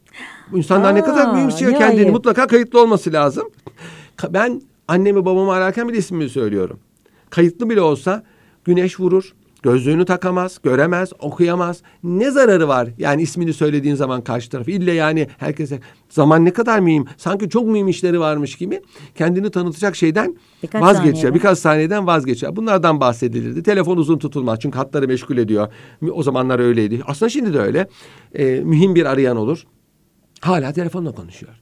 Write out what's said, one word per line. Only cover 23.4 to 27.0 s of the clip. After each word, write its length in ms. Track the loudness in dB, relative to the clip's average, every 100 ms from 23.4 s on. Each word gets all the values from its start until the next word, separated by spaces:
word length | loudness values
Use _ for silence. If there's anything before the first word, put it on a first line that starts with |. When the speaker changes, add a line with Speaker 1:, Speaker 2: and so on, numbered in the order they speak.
| -6 -4
Speaker 1:
Telefon 340 | 0 0 0 0
uzun 220 | 0 0
tutulmaz 400 | -2 -4 -4 -4
çünkü 180 | -4 -6
hatları 300 | -4 -2 -2
meşgul 280 | -2 -2 -2
ediyor. 360 | 0 0 -2 -8 -20 -8 -6
O 100 | -4
zamanlar 360 | -2 -2 0 0
öyleydi. 420 | 2 2 0 -4